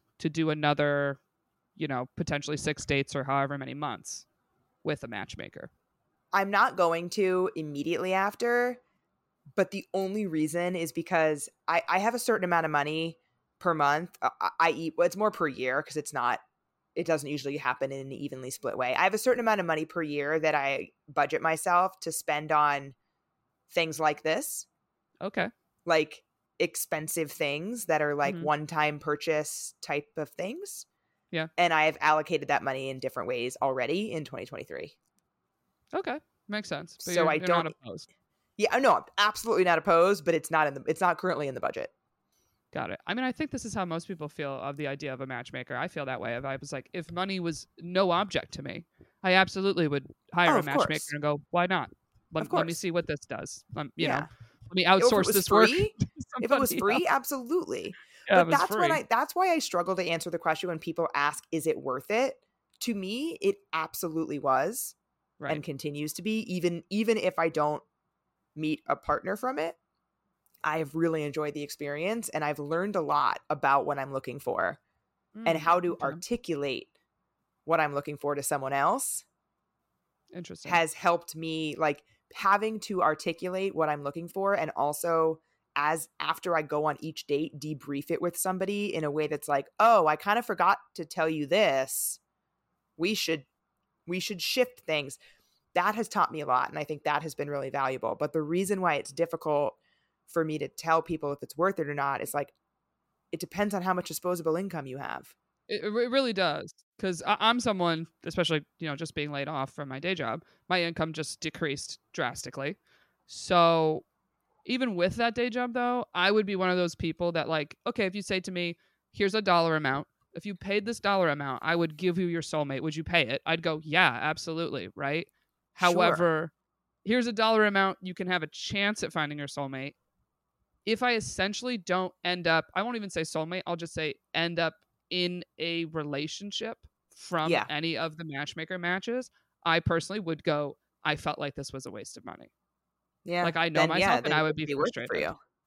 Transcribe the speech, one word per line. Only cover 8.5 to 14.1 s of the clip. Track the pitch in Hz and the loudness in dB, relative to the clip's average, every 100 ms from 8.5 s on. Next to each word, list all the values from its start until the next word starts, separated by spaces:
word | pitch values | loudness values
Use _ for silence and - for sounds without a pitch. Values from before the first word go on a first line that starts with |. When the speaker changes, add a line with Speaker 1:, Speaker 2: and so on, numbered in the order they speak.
| 240 247 247 _ _ _ _ _ _ - - | 2 2 -2 _ _ _ _ _ _ -10 -2
Speaker 2:
but | 185 | 0
the | 196 - | -2 -4
only | 196 190 208 202 | -2 -2 0 0
reason | 156 156 170 175 180 | 0 0 0 0 -2
is | 165 | -2
because | - 170 175 160 151 - _ - | -4 0 2 4 2 -4 _ 0
I, | 165 - | 0 2
I | 180 | 2
have | 208 | 2
a | 240 | 0
certain | - 220 | 0 0
amount | 180 175 160 | 2 2 2
of | |
money | 151 143 160 165 160 _ _ _ _ | 0 0 -2 -4 -8 _ _ _ _
per | 185 | -2
month. | 160 143 151 175 | 2 4 2 0